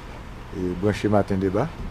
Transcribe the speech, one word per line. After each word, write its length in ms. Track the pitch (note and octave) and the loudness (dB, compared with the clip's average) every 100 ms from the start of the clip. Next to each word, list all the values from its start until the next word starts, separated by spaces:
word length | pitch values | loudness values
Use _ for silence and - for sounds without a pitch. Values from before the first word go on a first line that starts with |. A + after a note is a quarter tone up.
| - - - - - F#2 | -12 -14 -14 -14 -10 -4
est 240 | F2+ F2 | -2 0
branché 260 | G2+ G2 G#2 | 0 2 4
Matin 280 | G#2 G2 F#2+ | 4 4 2
Débat. 340 | F#2+ G2 D#3 - - | 2 2 0 -4 -8